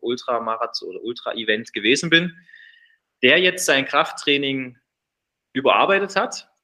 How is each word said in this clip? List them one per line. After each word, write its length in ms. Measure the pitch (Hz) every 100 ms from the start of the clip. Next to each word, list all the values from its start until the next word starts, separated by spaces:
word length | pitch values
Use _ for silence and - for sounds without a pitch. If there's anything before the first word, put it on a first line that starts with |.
Ultramarathon 880 | 120 123 - 117 113 113 117 - -
oder 120 | 92
Ultra-Event 680 | 113 120 117 117 110 107 117
gewesen 380 | 107 104 139 170
bin, 260 | 165 175 - _ - - _ _ _ _ -
der 160 | 127 160
jetzt 260 | 180 180
sein 220 | - 139 135
Krafttraining 880 | 143 156 - - 139 139 135 127 120 _ _ _ _ _ _ _
überarbeitet 640 | 135 131 101 151 196 196 190
hat 340 | 240 - - _